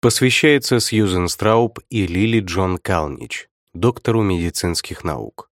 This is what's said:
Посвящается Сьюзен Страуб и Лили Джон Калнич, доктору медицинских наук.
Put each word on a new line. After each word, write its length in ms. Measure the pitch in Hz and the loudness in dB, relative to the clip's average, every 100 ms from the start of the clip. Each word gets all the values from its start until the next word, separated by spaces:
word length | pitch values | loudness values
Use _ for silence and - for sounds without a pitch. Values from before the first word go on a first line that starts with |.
Посвящается 760 | 120 - 127 - 156 143 - 123 | 2 4 2 4 4 4 2 0
Сьюзен 480 | - 107 104 90 87 | 0 0 2 0 -2
Страуб 540 | - 107 113 117 - _ | 0 2 4 2 -4 _
и 160 | 117 92 | -4 -2
Лили 320 | 87 110 113 | 0 2 0
Джон 400 | 95 87 92 90 | -2 -2 0 -2
Калнич, 720 | - 90 76 69 - - - _ _ | -2 -2 -2 -6 -12 -12 -14 _ _
доктору 480 | 85 110 120 - 113 | 0 0 0 0 0
медицинских 800 | 104 90 85 - 90 85 - - | 2 0 -2 -2 -4 -4 -6 -8
наук. 480 | 90 67 53 - - | -6 -6 -8 -14 -20